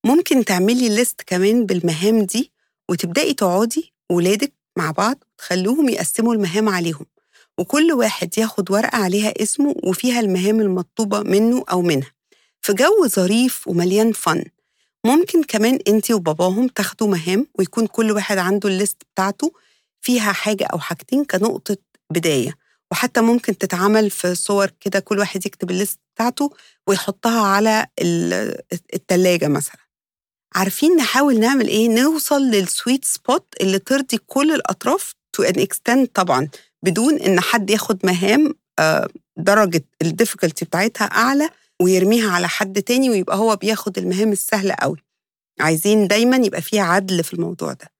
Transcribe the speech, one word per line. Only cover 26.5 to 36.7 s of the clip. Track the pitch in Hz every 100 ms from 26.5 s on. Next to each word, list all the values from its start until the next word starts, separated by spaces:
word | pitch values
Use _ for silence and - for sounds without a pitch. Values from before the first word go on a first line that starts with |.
| - _ _ -
ويحطها | 190 - 190 226 233
على | 202 196 214 214 - -
ال-، | 175 170 170 90 107 - - 175 _
التلاجة | 190 - 180 185 175 147
مثلًا. | 147 - - _ _ _ _ _ _ _
عارفين | - 196 - 302
نحاول | 349 240 254 285 233
نعمل | 226 277 226
إيه؟ | 220 226
نوصل | 220 285 320 - 285
للسويت | 269 208 185 - 240 262
spot | - - - 302 _ -
اللي | 190 190
ترضي | - 269 269 220
كل | _ 269 302
الأطراف | 302 - 196 240 370 - - _ -
to |
an | 113 185
extent | - - - 254 254
طبعًا، | - 175 127 147 - _